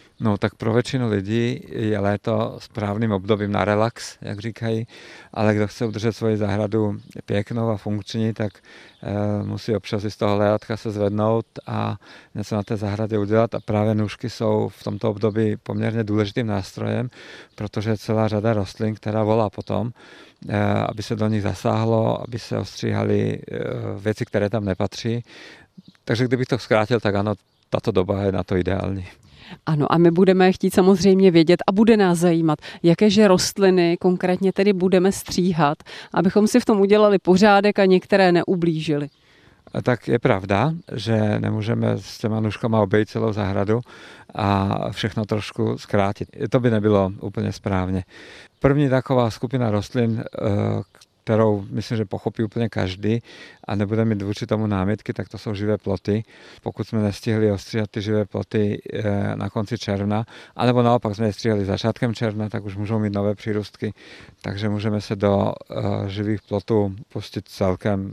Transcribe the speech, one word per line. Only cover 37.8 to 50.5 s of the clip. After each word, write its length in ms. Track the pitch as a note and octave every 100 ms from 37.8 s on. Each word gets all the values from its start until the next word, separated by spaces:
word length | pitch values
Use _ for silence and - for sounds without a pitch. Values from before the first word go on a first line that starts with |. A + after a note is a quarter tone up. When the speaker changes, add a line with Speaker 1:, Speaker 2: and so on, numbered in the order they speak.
Speaker 2:
některé 480 | G3 F3+ - G3+ F#3
neublížili. 760 | F3 - E3+ E3+ D#3+ D#3 D3 D3 _ _ _ _ _ -
Speaker 1:
A 100 | -
tak 260 | - B2 -
je 100 | B2
pravda, 560 | C#3 G2 G2 G2 C#3+ E3 -
že 460 | - G#2 A2 G#2+ A2
nemůžeme 520 | G#2+ G#2+ G#2+ A#2 A2+ A2
s 220 | - -
těma 220 | A2+ A2
nůžkama 400 | G#2+ - A#2 A2
obejít 280 | G2 G#2+ G#2+
celou 240 | A2+ A2
zahradu 480 | G#2 G2 G2 G2+ A#2 - - - - -
a 340 | - G2+ G2 G2 - -
všechno 340 | - A2 A2+
trošku 540 | G#2 G#2+ - - A2 A#2+
zkrátit. 500 | - G#2 G2 - - - A2+
To 100 | C3
by 100 | A#2+
nebylo 420 | G#2+ G#2+ G2+ F#2+ G2+
úplně 320 | G#2 A2 G2+
správně. 520 | - G#2 F#2+ F#2 F#2+ - - - - - _
První 280 | C#3 C#3+ C#3
taková 420 | B2+ - B2+ A#2
skupina 400 | - B2 C3 A#2
rostlin, 540 | G#2 G2+ B2+ A#2 A2+ - -
eh, 400 | A2